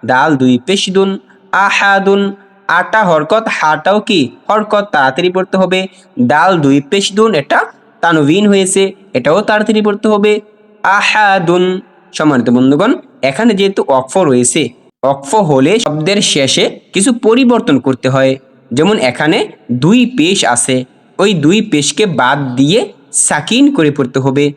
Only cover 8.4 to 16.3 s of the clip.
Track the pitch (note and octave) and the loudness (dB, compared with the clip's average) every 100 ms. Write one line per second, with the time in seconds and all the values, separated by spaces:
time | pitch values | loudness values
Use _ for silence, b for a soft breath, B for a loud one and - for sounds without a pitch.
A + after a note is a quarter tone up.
8.4 | G#3 G3 F#3+ F#3+ G3 F#3+ - C3 B2 E3+ | 2 2 0 0 -2 -4 -8 -4 0 0
9.4 | G#3 G#3+ G#3 G#3+ G#3 G#3 A3 G#3+ G#3 G#3+ | 0 -2 0 0 0 -2 0 0 0 0
10.4 | - _ _ _ F3+ G3+ - G#3+ G#3 G3 | -4 _ _ _ 0 0 0 2 2 2
11.4 | E3 F3 F#3 F#3 - _ _ - D#3 C3+ | 2 0 0 -2 -8 _ _ -2 0 2
12.4 | A#2+ B2 C3 C#3+ G#3 E4 - _ C3+ C3+ | 2 2 2 2 0 -2 -6 _ -4 0
13.4 | A3+ G3 G3 G3 G3+ C3+ - F#3+ E3+ B2 | 0 2 0 -2 0 -2 0 0 2 2
14.4 | A#2+ E3+ B2 - _ _ B2+ C#3+ - A3 | 2 -2 -4 -8 _ _ -2 -2 -2 -2
15.4 | F3+ C3+ C3+ A3 F#3+ D3+ D#3 G3+ G3+ | 2 2 2 0 -2 -4 -2 -2 -2